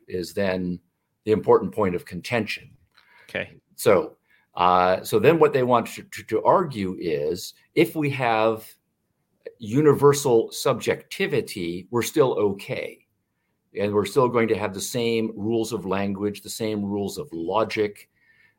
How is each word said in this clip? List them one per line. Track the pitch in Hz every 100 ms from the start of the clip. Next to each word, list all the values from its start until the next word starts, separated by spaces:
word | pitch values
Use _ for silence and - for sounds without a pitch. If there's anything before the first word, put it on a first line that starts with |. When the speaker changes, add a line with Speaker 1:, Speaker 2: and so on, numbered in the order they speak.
| -
Speaker 1:
is | 90 85
then | 104 98 92 90 87 _ _ _ _ 107
the |
important | 104 127 113 95
point | 107 95 87
of | -
contention. | 87 - 120 101 - - _ _ _ _ _ -
Speaker 2:
Okay. | 95 - - _ -
Speaker 1:
So, | 120 90 - - _ _ _ -
uh, | 90 90 90 92
so | - 110
then | 127 165
what | 147
they | 135
want | 123 117 -
to, | -
to, | - -
to | - 110
argue | - 180 165 110 95 95
is, | 85 73 80 90 - - _ 147
if | 160 160
we | 147
have | 127 120 110 110 107 - - _ _ _ _ _ _ - -
universal | 107 131 151 139 143 139 139 113 -
subjectivity, | - 143 110 107 - - - 185 113 - - 85 90 -
we're | 117
still | 110 156 127 98
okay. | 104 98 - 98 - - _ _ _ _ _ _ _ 107
And | 104
we're | 101 92
still | 139 123
going | 120 110
to | 98
have | 104
the | 95
same | - 123 117 113 110 101
rules | 107 113 110
of | 107 92
language, | 98 98 98 104 101
the | 101
same | - 110 107
rules | 101 101 98 92
of | 73
logic. | 82 82 104 107 110 104 - _ _ _ _ _